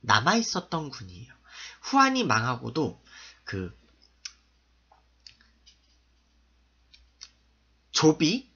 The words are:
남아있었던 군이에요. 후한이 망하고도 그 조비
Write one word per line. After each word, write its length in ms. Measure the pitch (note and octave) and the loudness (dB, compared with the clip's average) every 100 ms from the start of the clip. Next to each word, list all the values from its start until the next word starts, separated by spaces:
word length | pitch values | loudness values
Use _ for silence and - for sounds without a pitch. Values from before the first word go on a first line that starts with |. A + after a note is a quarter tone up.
남아있었던 880 | A#2 G#2+ C#3 A3+ A3+ - - E3 D3+ | 4 4 4 2 0 -6 -6 -6 -6
군이에요. 420 | - F#2+ F2+ - - - - - - | -12 -16 -18 -20 -20 -20 -18 -18 -16
후한이 420 | - C4+ C4+ C4 | -2 4 4 2
망하고도 800 | G3 A2 A#2 B2 A#2 C3+ C#3 - _ - - - | 2 2 0 -4 -4 -2 -2 -4 _ -20 -20 -20
그 320 | - G2 F2+ - _ _ _ _ - _ _ _ _ _ _ _ _ _ - _ _ _ - _ _ _ _ _ _ _ _ _ _ _ _ - _ _ - _ _ _ _ _ _ | -12 -10 -10 -14 _ _ _ _ -20 _ _ _ _ _ _ _ _ _ -20 _ _ _ -20 _ _ _ _ _ _ _ _ _ _ _ _ -20 _ _ -20 _ _ _ _ _ _
조비 560 | - D#3 D#3 D#3 A#3+ - | 4 4 4 2 0 -6